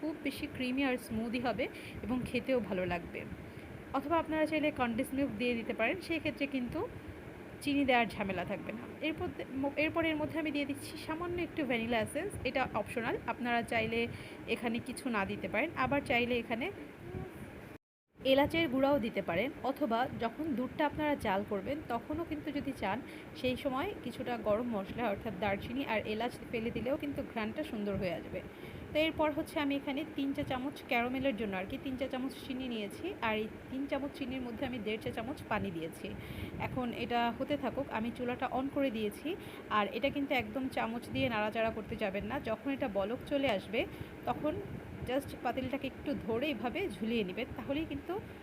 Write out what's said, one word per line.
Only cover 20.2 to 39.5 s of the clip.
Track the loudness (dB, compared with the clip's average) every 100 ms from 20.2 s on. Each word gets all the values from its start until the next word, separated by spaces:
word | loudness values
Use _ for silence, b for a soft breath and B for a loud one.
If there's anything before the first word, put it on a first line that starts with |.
| -2 0 0 0
দুধটা | 0 2 2
আপনারা | 2 2 2
জাল | 2 2 2
করবেন | -2 -2 -4 -2
তখনও | -4 -2 -4 -2
কিন্তু | -4 -2
যদি | -2 -2 -2
চান | 0 0 B B B -2
সেই | 0 2
সময় | 0 0 -2 -4
কিছুটা | -6 -4 -2 0
গরম | 2 2 2
মশলা | -2 -2 0 0
অর্থাৎ | 0 -4 0
দারচিনি | 0 0 -2 -2 0
আর | 0 0
এলাচ | 0 0 -4 -4
ফেলে | -2 0
দিলেও | 0 0 0
কিন্তু | 0 -4 -4
ঘ্রাণটা | -2 -2 -2
সুন্দর | -2 -2 0 2
হয়ে | 2
আসবে। | 0 -4 -6 -8 B B B 0
তো | 4
এরপর | 4 4 2
হচ্ছে | 2 0 0
আমি | 2 2
এখানে | 0 -2 -2 0
তিন | 0
চা | 0
চামচ | 0 0 -2 -4 0
ক্যারামেলের | 2 2 2 2 2
জন্য | 0 -2
আর | -2
কি | -4
তিন | -4 -2
চা | -2
চামচ | -2 -4 -4 -6
চিনি | -4 -2
নিয়েছি, | -2 -4 -4 -6 -2
আর | 0 2
এই | -2 -6 -6
তিন | -4 -2
চামচ | -2 -2 -4
চিনির | -4 -4
মধ্যে | -4 -4 -4
আমি | -2
দেড় | -2 -2
চা | -2
চামচ | -4 -4 -6 -2
পানি | 0 0
দিয়েছি। | -2 -4 -6 -8 -6 B B B -4
এখন | -2 -2 -2
এটা | -2 2 4 4 2
হতে | 0 0
থাকুক, | 0 -2 0
আমি | 0 0 -2
চুলাটা | -2 0 0
on | 0 2
করে | 2 2
দিয়েছি। | 2 0 0 -4 -4 B